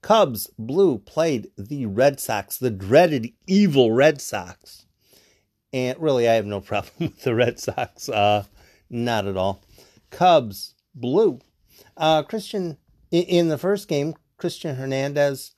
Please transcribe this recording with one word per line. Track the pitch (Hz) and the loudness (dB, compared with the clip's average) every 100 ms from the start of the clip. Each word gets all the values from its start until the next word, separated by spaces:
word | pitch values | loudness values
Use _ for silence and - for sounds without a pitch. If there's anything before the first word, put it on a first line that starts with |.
Cubs | - 220 175 110 - - | 2 2 4 0 -12 -14
Blue | 110 151 196 113 | -6 2 2 0
played | _ - 165 131 98 - | _ -2 0 -2 -6 -16
the | 104 143 117 | -12 -8 -6
Red | 98 139 135 | 2 2 2
Sox, | - 107 98 - | -6 -6 -6 -6
the | 123 | -6
dreaded | 98 98 135 175 143 117 _ - | -6 2 4 4 0 -6 _ 0
evil | 190 202 139 117 | 4 4 6 4
Red | 113 147 143 | 6 4 2
Sox. | - 104 90 - - - _ _ _ _ _ _ _ _ _ | -8 -10 -10 -18 -20 -20 _ _ _ _ _ _ _ _ _
And | 131 127 127 | -6 -4 -4
really, | 160 131 117 | 0 2 4
I | |
have | 113 104 | 2 0
no | 101 | -8
<laughs> | |
problem | - 104 - _ | -6 -6 -6 _
with | 165 - | -8 -4
the | - 117 | -2 0
Red | 120 - | 0 -2
Sox. | - - 123 _ - | -8 -6 -8 _ -6
Uh, | 107 104 104 101 _ _ _ _ | 0 2 2 -2 _ _ _ _
not | 120 120 113 101 | -6 -2 -2 -2
at | 95 | -2
all. | 95 95 _ _ _ _ _ | -2 -4 _ _ _ _ _
Cubs | - 180 165 117 98 - _ _ | 2 4 4 2 -12 -18 _ _
Blue. | 135 120 156 220 139 _ _ _ _ _ - | -10 -2 2 2 0 _ _ _ _ _ -2
Uh, | 156 156 | 2 2
Christian, | 151 220 - 208 175 151 _ _ _ | 0 -10 -8 -8 -8 -10 _ _ _
i-, | 170 | -2
in | 180 175 170 | 0 0 0
the | 151 | -2
first | 180 202 - | -2 -4 -4
game, | 147 147 160 _ _ | -4 -4 -10 _ _
Christian | 175 - 165 131 | -10 -8 -10 -8
Hernandez | 135 135 139 143 143 135 - | -6 -4 -2 0 0 -2 -12